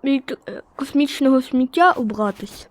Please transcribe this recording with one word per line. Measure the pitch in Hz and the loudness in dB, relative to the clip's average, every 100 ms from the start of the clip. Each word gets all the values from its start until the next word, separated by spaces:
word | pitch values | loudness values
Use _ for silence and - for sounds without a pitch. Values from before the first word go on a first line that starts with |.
від, | 277 277 - 233 - | 0 -2 -4 -12 -12
е, | - - - | -16 -16 -12
космічного | 269 285 285 - 269 262 | -2 0 0 2 2 2
сміття | 254 254 254 - 359 | 2 -2 0 4 4
убратись. | - 220 208 208 196 202 - - | 4 -4 -2 -4 -4 -14 -16 -20